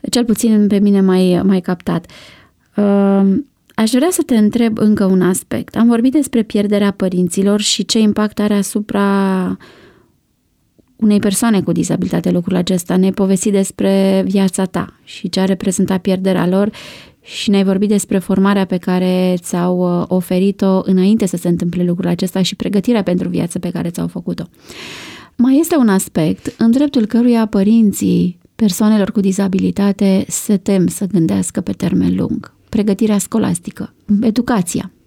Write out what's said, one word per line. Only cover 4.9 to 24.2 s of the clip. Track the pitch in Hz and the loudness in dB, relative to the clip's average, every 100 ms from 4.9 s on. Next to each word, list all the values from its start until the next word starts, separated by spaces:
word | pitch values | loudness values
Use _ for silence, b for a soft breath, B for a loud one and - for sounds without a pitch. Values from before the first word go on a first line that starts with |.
| 214 | 2
un | 196 185 | 2 2
aspect. | 180 190 - - - - | 2 0 -4 -8 -6 0
Am | 233 | 2
vorbit | 233 254 | 4 2
despre | 285 277 240 | 0 0 -2
pierderea | 214 208 202 202 202 | -2 -2 0 2 0
părinților | 196 190 185 180 185 196 208 | 0 -2 0 -2 0 0 0
și | 208 - | -2 -4
ce | 196 226 | -2 2
impact | 214 202 214 - | 2 2 -2 -2
are | 208 | 0
asupra | 202 196 208 208 202 202 196 196 185 185 185 B B B B B B _ _ _ _ _ _ _ _ | 0 -2 -4 -4 -2 0 2 0 0 -2 -6 B B B B B B _ _ _ _ _ _ _ _
unei | 214 208 | 2 2
persoane | 208 196 233 208 | 2 0 0 0
cu | 180 | 0
dizabilitate | 170 170 175 185 170 175 | -2 -2 -2 -2 -2 0
lucrul | 175 170 185 | -2 0 -2
acesta. | 175 185 - 185 | 0 -2 0 0
Ne-ai | 190 | 0
povestit | 190 190 190 226 | 0 0 0 0
despre | 196 190 - 196 196 196 190 185 | 0 -2 -2 0 2 2 2 0
viața | 196 190 180 | 0 0 0
ta | 185 185 - _ | -4 -4 -8 _
și | - - 180 | -20 -12 -6
ce | - | -2
a | |
reprezentat | 190 190 202 185 185 190 | -2 0 -2 -2 -2 -2
pierderea | 185 185 190 185 175 | -2 -2 0 0 0
lor | 190 208 B B B B B - | 0 0 B B B B B -18
și | - - | -8 0
ne-ai | 196 | 2
vorbit | 190 190 202 | 2 0 0
despre | 208 - 196 | 0 0 -4
formarea | 180 190 196 202 | 0 2 2 2
pe | 190 185 | 0 -2
care | 180 180 185 185 185 180 | -2 0 0 0 0 -2
ți-au, | 175 180 175 180 180 175 | -4 -2 0 0 0 -2
uh, | 175 | -2
oferit-o | 185 180 185 196 196 196 190 | -2 0 0 0 0 0 0
înainte | - 185 185 220 202 | 2 2 2 2 0
să | 175 | -2
se | 175 | -2
întâmple | 170 175 175 | -2 -2 -2
lucrul | 180 175 180 | -2 -2 -2
acesta | 175 190 190 | -2 -4 -2
și | 185 - | -4 -4
pregătirea | - 202 196 240 | -4 -2 0 0
pentru | 196 180 180 | 0 -2 -2
viață | 175 170 196 | -4 -4 -6
pe | 175 | -8
care | 175 170 | -6 -6
ți-au | 170 170 | -6 -8
făcut-o. | 175 | -8